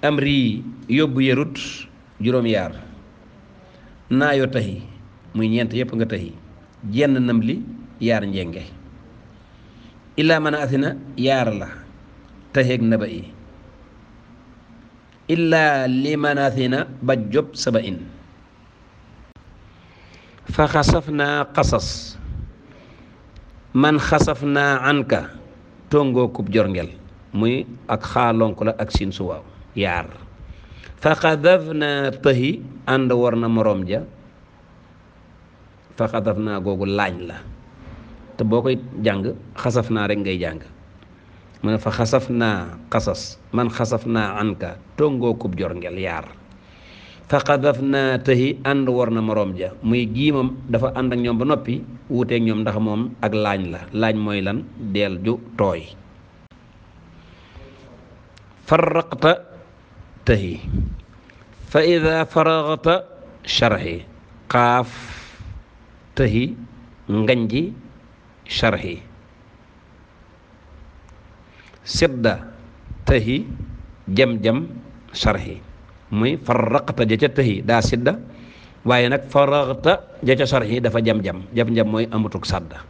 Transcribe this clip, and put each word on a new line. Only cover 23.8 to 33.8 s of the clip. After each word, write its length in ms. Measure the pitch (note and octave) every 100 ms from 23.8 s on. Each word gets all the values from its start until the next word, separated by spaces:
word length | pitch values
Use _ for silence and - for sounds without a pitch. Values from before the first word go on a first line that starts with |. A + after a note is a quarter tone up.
| D3 D3+
xasafnaa 840 | - D#3 - A#2+ C#3+ C#3+ C#3+ C3+ C3
anka, 460 | D3 C3 A2 D2+ - - - - - -
tongoo 380 | D3 C#3 B2 A#2+
kub 220 | A#2 G2+
jorngel, 380 | G#2+ G2+ F#2 E2 - - - -
muy 320 | G2 A2+ B2+ A#2+ A#2+ -
ak 160 | A2 -
xaalonk 560 | - A#2+ A2+ A2+ A#2
la 140 | G#2+ -
ak 140 | A2
siin 160 | - G2
su 140 | F#2+ F#2
waaw, 160 | D#2 - - -
yaar. 320 | - G2 F2 D#2+ - - - - - - - - -
Fa 140 | D3+ D3+
xadafnaa 920 | E3 D#3 D#3+ F#3 D#3+ D#3 D3 C#3+ C#3 C3+
tahi, 400 | D3 B2+ C3 G#3+ - - -
ànd 240 | C3 C3
war 220 | B2 A#2+ A#2
na 120 | A#2
moroom 380 | A2+ G#2+ G2